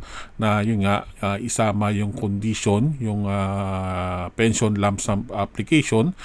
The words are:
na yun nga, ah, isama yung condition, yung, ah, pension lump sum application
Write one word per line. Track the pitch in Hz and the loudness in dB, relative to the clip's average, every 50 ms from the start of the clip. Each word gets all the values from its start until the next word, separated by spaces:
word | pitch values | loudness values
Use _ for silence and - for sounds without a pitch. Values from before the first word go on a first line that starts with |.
| - - - - - - - - | -2 -10 -12 -14 -14 -14 -8 -2
na | 113 107 104 104 104 | 0 2 2 2 2
yun | 110 113 104 98 | 2 0 2 2
nga, | 101 101 104 - - - - | 2 2 0 -2 -6 -10 -4
ah, | - 98 101 98 - | -2 -2 -2 -2 -4
isama | 117 - - 113 107 101 208 104 104 | -4 0 0 2 2 2 2 0 0
yung | 104 101 104 101 98 | 2 0 -2 -2 -4
condition, | - - 104 101 101 104 110 104 - - 110 101 104 123 156 151 135 120 | -4 -2 -2 -2 -2 -2 -2 -2 0 0 2 2 4 2 2 0 -2 -2
yung, | 110 104 104 104 | -2 -2 -2 -2
ah, | 101 98 101 98 98 98 98 98 95 95 92 95 92 92 92 92 92 90 90 90 87 - - | 0 0 0 0 -2 -2 -2 -2 -2 -2 -2 -2 -2 -2 -2 -2 -2 -4 -4 -6 -8 0 2
pension | 113 113 107 - 117 107 104 101 | 2 2 4 4 2 2 2 2
lump | 98 101 101 98 - | 2 2 2 0 0
sum | - 104 98 117 - - | 0 0 -2 -2 -4 -4
application | 104 98 - - - 104 - 165 156 135 - - 110 113 175 185 - - | -4 -4 -4 -4 -8 -2 2 4 4 4 4 2 4 4 2 0 -4 -12